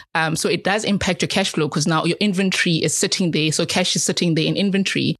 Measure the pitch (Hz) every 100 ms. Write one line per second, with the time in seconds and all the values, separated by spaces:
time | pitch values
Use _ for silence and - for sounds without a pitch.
0 | - 170 160 160 202 165 185 208 214 202
1 | - 180 156 202 190 - 147 - 147 160
2 | 165 170 208 185 190 - 185 160 156 -
3 | 190 - 180 151 156 151 170 196 185 170
4 | - 175 175 160 156 156 196 196 190 147
5 | 131 160